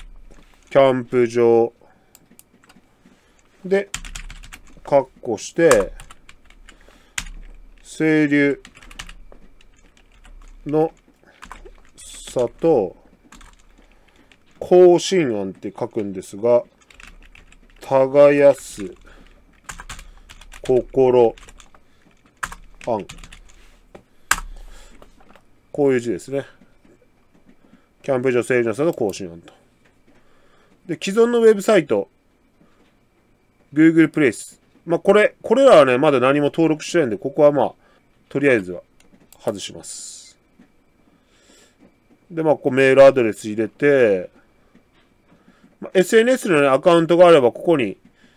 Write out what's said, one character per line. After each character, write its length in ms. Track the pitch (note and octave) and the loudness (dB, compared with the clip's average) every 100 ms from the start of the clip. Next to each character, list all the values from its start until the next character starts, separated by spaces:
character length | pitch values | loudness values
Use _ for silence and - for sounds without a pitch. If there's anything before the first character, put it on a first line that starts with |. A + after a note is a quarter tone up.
| - - - - - _ - | -20 -20 -20 -20 -20 _ -4
キ 80 | C#3 | 2
ャ 160 | C3+ | 2
ン 140 | C3 A#2+ | 0 -4
プ 200 | B2+ A#2+ | -2 -2
場 460 | A#2 A#2 A#2 A#2 - _ _ _ _ _ _ _ _ _ _ _ _ _ _ _ _ _ _ | 0 2 2 0 -6 _ _ _ _ _ _ _ _ _ _ _ _ _ _ _ _ _ _
で、 240 | F3+ G3 - - - - - - - - - - | -6 -6 -6 -12 -16 -18 -18 -20 -20 -20 -20 -20
カ 160 | - C#3+ | -2 -2
ッ 60 | B2+ _ | -2 _
コ 160 | B2 G#2 | -10 -10
し 160 | - | -8
て、 380 | - E3 A2+ F#2 - - - - - _ - - - - _ _ - - - - - - - | 0 2 2 0 -10 -20 -20 -20 -20 _ -20 -20 -20 -20 _ _ -18 -18 -18 -20 -20 -20 -20
清 460 | - - D#3+ D#3 D3 | -18 -6 -2 0 0
流 320 | C#3+ C#3+ C3 - - - - - - - - - - _ _ _ _ _ _ - - - - - | 0 -2 -4 -12 -20 -20 -20 -20 -20 -20 -20 -20 -20 _ _ _ _ _ _ -20 -20 -20 -20 -6
の 260 | D#3 E3 - _ _ _ _ - - G4+ - - - | -4 -4 -6 _ _ _ _ -20 -20 -20 -20 -20 -20
里、 960 | - - - C3+ A#2+ - E3 C#3 F#2 - _ _ _ - - _ _ _ _ _ _ _ _ _ _ - | -20 -20 -10 -6 -6 -4 -2 0 -2 -10 _ _ _ -20 -20 _ _ _ _ _ _ _ _ _ _ -14
甲 400 | - F3+ F3+ E3+ | 2 6 6 4
信 300 | - F#3+ C#3 G#2 | 0 -2 -2 -4
庵 100 | F#2+ | -8
っ 20 | |
て 180 | F2 G#2 - | -10 -14 -10
書 120 | A#2+ | -10
く 140 | A#2 | -8
ん 100 | G2+ | -8
で 80 | F#2+ | -10
す 160 | - G2+ | -16 -6
が、 280 | A#2 A#2+ - _ _ - - - - - - _ _ _ | 0 0 -2 _ _ -20 -20 -20 -20 -20 -20 _ _ _
耕 800 | - C3+ C3+ C#3+ C#3+ C#3+ C#3+ C3+ | -4 -2 0 4 4 6 2 2
す 340 | - - F#2 - - - - _ _ _ - - - - - - - - - - | -4 -16 -16 -18 -20 -20 -20 _ _ _ -20 -20 -20 -20 -20 -20 -20 -20 -20 -12
心 760 | - B2+ - C3+ B2+ B2 A2+ - - - - - _ _ _ _ _ _ - - - - - | -4 -4 -2 -2 2 2 2 -2 -18 -20 -20 -20 _ _ _ _ _ _ -18 -18 -20 -16 -8
庵。 200 | A2 F2+ - - - - _ - _ _ - _ _ - - - - - - - - - _ _ - _ _ _ | -8 -10 -20 -20 -20 -20 _ -20 _ _ -20 _ _ -10 -8 -10 -18 -20 -20 -20 -20 -20 _ _ -20 _ _ _
こ 160 | - C#3 | -4 -2
う 40 | |
い 40 | B2+ | -2
う 20 | |
字 100 | A#2+ | -4
で 80 | F2+ | -10
す 140 | - | -10
ね。 120 | C#3 B2 _ _ _ _ _ _ _ _ _ _ _ _ _ _ _ | -12 -12 _ _ _ _ _ _ _ _ _ _ _ _ _ _ _
キ 80 | - | -6
ャ 80 | C3 | -4
ン 40 | |
プ 100 | C3 | -2
場、 100 | B2 | -2
清 180 | A2 B2 | -2 -2
流 60 | A#2 | -2
の 80 | |
里、 180 | G#2 E3 | -4 -6
甲 200 | - G#2+ | -4 -6
信 180 | F2 F#2 | -8 -14
庵 100 | E2+ | -18
と。 140 | - _ _ _ _ _ _ _ _ _ _ _ _ _ - | -20 _ _ _ _ _ _ _ _ _ _ _ _ _ -14
で、 120 | D#3+ | -12
既 160 | G3+ G#3 | -6 -2
存 80 | A#3 | 0
の 140 | A#3+ | 2
ウ 40 | |
ェ 100 | A3+ | 2
ブ 80 | G3+ | 2
サ 160 | F#3+ G#3 | 0 0
イ 80 | D3+ | 0
ト、 220 | G#2 - _ _ _ _ _ _ _ _ _ _ _ _ _ _ _ _ | -4 -6 _ _ _ _ _ _ _ _ _ _ _ _ _ _ _ _
Google 360 | C#3+ D#3+ D#3+ D#3 | 0 2 4 0
プ 120 | D3+ | 0
レ 80 | C#3 | -4
イ 40 | |
ス。 280 | - - _ _ _ - | -4 -12 _ _ _ -8
ま 100 | E3 | -4
あ、 20 | |
こ 140 | - | 0
れ、 240 | G3+ G#3 - | 2 0 -4
こ 140 | - | -4
れ 100 | A#3+ | 2
ら 120 | C4+ F3+ | 6 6
は 80 | |
ね、 140 | C3 B2 | 4 2
ま 120 | D3+ | 0
だ 80 | C3+ | 2
何 220 | B2+ D3 | 0 0
も 60 | C#3+ | -2
登 240 | - D#3+ | -2 -2
録 140 | D3+ | -2
し 60 | - | -4
て 80 | F3 | -4
な 60 | |
い 20 | C3+ | -4
ん 40 | |
で、 60 | G2+ | -6
こ 140 | C3+ | -6
こ 120 | - | 0
は 100 | D3 | 2
ま 100 | C#3+ | 2
あ、 120 | G#2+ - _ _ _ _ _ | -4 -6 _ _ _ _ _
と 100 | C#3 | -4
り 120 | C#3 | -2
あ 40 | |
え 60 | A#2+ | -2
ず 120 | F2+ | -4
は 100 | F2 - _ _ _ _ _ | -14 -18 _ _ _ _ _
外 220 | - G2+ | -10 -10
し 120 | - | -12
ま 120 | E2+ | -18
す。 520 | - - - - - _ _ _ _ _ _ _ _ _ _ _ _ _ _ _ _ _ _ _ - | -20 -20 -20 -20 -20 _ _ _ _ _ _ _ _ _ _ _ _ _ _ _ _ _ _ _ -14
で、 120 | E3 | -4
ま 100 | D#3 | -2
あ、 20 | |
こ 80 | C3+ | 0
こ 80 | C#3+ | 0
メ 220 | C3 C3+ | 2 4
ー 20 | |
ル 100 | C3+ | 8
ア 80 | C3+ | 8
ド 100 | C3 | 6
レ 100 | A2+ | 0
ス 120 | G2+ | -4
入 120 | A2 G#2+ | -8 -6
れ 120 | G#2+ | -6
て、 640 | - C#3+ C#3 A2+ F#2 F2 _ _ _ _ _ _ _ _ _ _ _ _ _ _ _ | -2 0 2 2 0 -4 _ _ _ _ _ _ _ _ _ _ _ _ _ _ _
ま 80 | - | -4
あ、 20 | |
エ 80 | F#3+ | -2
ス 160 | F3+ A3+ | 2 2
エ 60 | |
ヌ 80 | A#3 | 2
エ 40 | B3+ | 0
ス 100 | A3 | 0
の 120 | D3+ | 0
ね、 60 | C#3+ | 2
ア 140 | C3+ | 0
カ 160 | F3+ E3+ | 2 2
ウ 60 | |
ン 40 | E3 | 2
ト 100 | E3+ | 4
が 120 | F3+ | 6
あ 20 | |
れ 100 | D#3+ | 6
ば、 120 | A#2+ | 4
こ 100 | - | 0
こ 140 | - D#3 | -2 -2
に、 220 | G#2 - _ _ _ | -4 -8 _ _ _